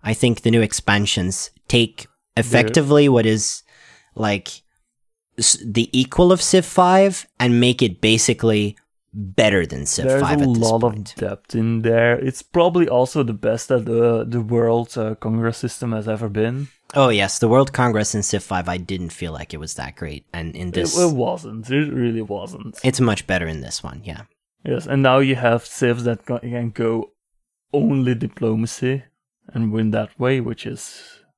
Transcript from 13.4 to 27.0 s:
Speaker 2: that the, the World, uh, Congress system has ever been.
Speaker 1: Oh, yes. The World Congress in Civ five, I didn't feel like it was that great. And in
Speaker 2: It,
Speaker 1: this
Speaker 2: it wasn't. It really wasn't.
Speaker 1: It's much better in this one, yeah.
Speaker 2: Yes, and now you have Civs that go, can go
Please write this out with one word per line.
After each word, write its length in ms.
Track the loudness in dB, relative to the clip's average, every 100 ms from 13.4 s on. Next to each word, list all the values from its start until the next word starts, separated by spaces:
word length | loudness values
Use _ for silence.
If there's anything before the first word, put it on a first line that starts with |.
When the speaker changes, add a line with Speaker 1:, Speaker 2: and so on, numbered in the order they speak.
| -2 -2 0
Speaker 2:
that 160 | -2 0
the, 400 | 2 2 2 -2
the 140 | -4
World, 560 | 0 0 2 0 -2 -6
uh, 180 | -6 -4
Congress 420 | -4 0 0 -2
system 360 | -6 -6 -6
has 140 | -4 -4
ever 200 | -4 -4
been. 380 | -2 -2 -4 -10 _ _
Speaker 1:
Oh, 140 | 2 4
yes. 320 | 4 0 0
The 80 | 4
World 240 | 4 4
Congress 420 | 2 0 2 0
in 100 | -2
Civ 200 | -2 -4
five, 240 | -4 -6 -4
I 100 | -6
didn't 360 | -6 -8 -8
feel 180 | -8 -10
like 220 | -10 -12
it 60 | -14
was 140 | -12 -12
that 200 | -12 -12
great. 300 | -12 -12 _
And 200 | -10 -10 -8
in 120 | -6
Speaker 2:
It, 60 |
Speaker 1:
this 240 | -4 -2 2
Speaker 2:
it 140 | 2 2
wasn't. 540 | -2 -4 -10 -14 -4
It 220 | -2 -2
really 280 | -2 -2 -2
wasn't. 560 | -6 -8 -10 -14 -16 -16
Speaker 1:
It's 160 | -14 -2
much 260 | 0 -2 -2
better 220 | -4 -4
in 140 | -8
this 200 | -10 -12
one, 200 | -12 -16
yeah. 200 | -16 -16 -18 _ _ _ -8
Speaker 2:
Yes, 200 | -8 -4
and 160 | 0
now 180 | 2 4
you 160 | 2 2
have 280 | 2 0 -2
Civs 380 | -2 0 0
that 220 | -2 -4 -6
go, 140 | -8
can 320 | -6 -6 -6
go 400 | -4 -2 -2